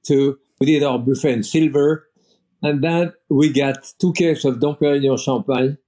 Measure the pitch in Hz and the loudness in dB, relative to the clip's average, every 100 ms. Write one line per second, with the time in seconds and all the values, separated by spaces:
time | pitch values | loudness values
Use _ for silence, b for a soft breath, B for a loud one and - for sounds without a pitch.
0 | - 139 139 135 _ _ 139 151 143 123 | 0 2 2 -2 _ _ 0 2 0 0
1 | 120 131 151 120 104 160 156 143 147 156 | -2 0 0 -2 -2 0 2 2 2 0
2 | _ _ _ _ _ _ 151 147 156 170 | _ _ _ _ _ _ -4 -2 -2 -2
3 | 170 - _ 143 156 139 139 135 - - | -2 -6 _ 2 2 2 -2 -4 -12 -4
4 | 180 170 170 151 143 123 143 147 147 143 | -2 0 0 0 -2 0 -4 0 0 2
5 | 135 127 139 131 196 131 131 147 | 0 0 -2 -2 -2 0 -2 -4